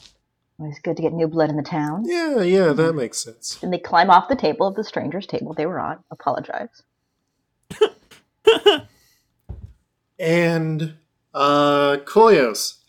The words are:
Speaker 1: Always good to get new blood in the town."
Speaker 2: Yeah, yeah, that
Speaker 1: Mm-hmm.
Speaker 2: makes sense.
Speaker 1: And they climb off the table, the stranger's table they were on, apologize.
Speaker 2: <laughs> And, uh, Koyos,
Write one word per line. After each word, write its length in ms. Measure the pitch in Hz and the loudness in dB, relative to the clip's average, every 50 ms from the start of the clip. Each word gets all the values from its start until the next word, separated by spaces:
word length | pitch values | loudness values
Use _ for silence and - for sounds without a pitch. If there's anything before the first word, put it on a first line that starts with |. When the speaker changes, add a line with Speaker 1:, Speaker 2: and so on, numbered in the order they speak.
| - - _ _ _ _ _ _ _ _ _ - | -20 -20 _ _ _ _ _ _ _ _ _ -16
Speaker 1:
Always 200 | 156 151 147 - | -14 -14 -14 -10
good 160 | - 175 160 | -8 -8 -6
to 40 | 160 160 | -4 -4
get 100 | 156 165 | -4 -2
new 140 | 170 165 | -2 -4
blood 220 | 156 160 160 156 151 | -2 0 -2 -2 0
in 60 | 143 | -2
the 60 | 151 143 | -6 -6
town." 400 | - 175 156 147 151 156 190 233 | -6 -6 -6 -4 -6 -6 -6 -6
Speaker 2:
Yeah, 360 | 339 349 339 330 311 285 233 | -6 -4 -4 -4 -2 -2 -2
yeah, 320 | 180 175 185 196 185 160 139 | 0 2 2 2 2 2 2
that 160 | 139 160 165 | 2 0 0
Speaker 1:
Mm-hmm. 80 | 165 | 0
Speaker 2:
makes 220 | 147 120 107 - - | -4 -6 -6 -8 -10
sense. 420 | - 120 110 _ - - - - - | -12 -12 -16 _ -14 -14 -12 -10 -8
Speaker 1:
And 80 | 180 | -6
they 60 | 196 - | -6 -8
climb 300 | - - 185 170 180 196 | -6 0 2 2 4 6
off 180 | 175 185 190 | 6 4 4
the 80 | - - | 2 -4
table, 360 | - - 156 147 - 190 196 | -2 -2 -2 0 0 -2 -2
the 120 | 196 208 208 | -2 -6 -8
stranger's 440 | - - - - - 156 196 196 | -8 -8 -8 -8 -6 -8 -8 -10
table 260 | - - - - 147 160 | -8 -8 -8 -8 -8 -8
they 120 | - 151 | -6 -6
were 120 | 175 180 135 | -6 -6 -6
on, 240 | 85 - 156 175 _ _ | -6 -8 -10 -12 _ _
apologize. 720 | 160 - - - 127 - - - - - 220 233 _ _ _ _ _ _ _ _ _ _ _ _ _ _ _ _ _ _ _ _ | -20 -6 -4 -4 -4 -4 -8 -10 -10 -10 -12 -12 _ _ _ _ _ _ _ _ _ _ _ _ _ _ _ _ _ _ _ _
Speaker 2:
<laughs> 1160 | - - 440 440 - _ _ _ - _ _ _ _ _ _ 440 440 - - 415 330 294 - - _ _ _ _ _ _ _ _ _ _ _ - - - - - - _ _ _ _ _ _ _ _ - | -2 -2 -2 -2 -2 _ _ _ -20 _ _ _ _ _ _ 4 4 6 4 2 2 2 -2 -12 _ _ _ _ _ _ _ _ _ _ _ -18 -18 -18 -18 -20 -20 _ _ _ _ _ _ _ _ -6
And, 760 | 180 165 170 175 170 165 170 165 160 160 160 151 165 156 - _ _ _ _ _ _ _ - | -2 0 2 2 2 2 0 -2 -2 -4 -4 -4 -6 -8 -10 _ _ _ _ _ _ _ -2
uh, 640 | 143 143 143 143 147 147 147 143 143 143 143 143 139 - | 0 2 4 4 4 4 4 4 4 2 2 0 -2 -4
Koyos, 760 | - - 220 226 226 202 156 131 113 104 - - - - _ _ | 0 4 6 8 8 8 6 4 2 -2 -4 -8 -8 -10 _ _